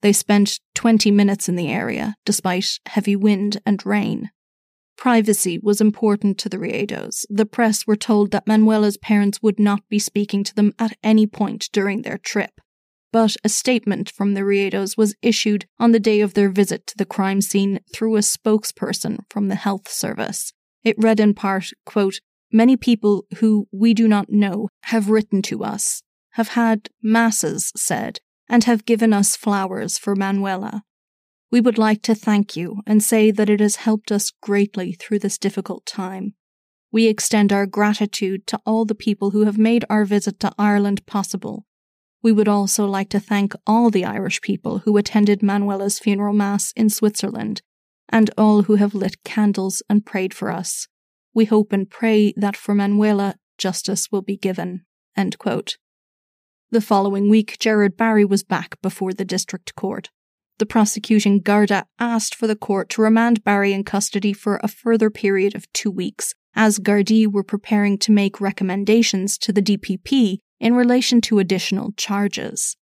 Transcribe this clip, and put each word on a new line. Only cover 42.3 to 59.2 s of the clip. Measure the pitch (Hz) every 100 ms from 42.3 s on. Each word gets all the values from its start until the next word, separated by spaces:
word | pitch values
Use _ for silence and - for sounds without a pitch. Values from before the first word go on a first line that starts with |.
would | 208 208
also | 202 196 - 202
like | 196 196
to | 202
thank | - 208 202 - -
all | 220 240
the | 202
Irish | 180 202 190 -
people | - 202 - 190
who | 214 208
attended | 208 214 208 202
Manuela's | 202 202 202 196 196 -
funeral | - 202 208
mass | 208 202 202 - -
in | 220
Switzerland, | 208 214 208 196 - 110 202 _ _ _ _ _
and | 226 208 -
all | 214 208
who | 208 208
have | 202
lit | 202 185 -
candles | - - 208 196 190 - -
and | 208 208
prayed | 202 190
for | - 185
us. | 175 180 - - _ _ _ _
We | 226 214
hope | 214 208
and | 196 196
pray | - 226 214 208 -
that | 202 202
for | - 202
Manuela, | 202 208 214 202 196 - _ _
justice | 185 180 - 196 -
will | 202
be | 190 196
given." | 196 185 175 180 _ _ _ -
End | 190 -
quote. | 208 - - - _ _ _ _ _ _ _ _ _
The | 226
following | 214 202 196 196 202
week, | 214 214 -
Gerard | 220 214 202 -
Barry | 226 214
was | 208 196
back | - 180 165 -
before | 185 - 190
the | 185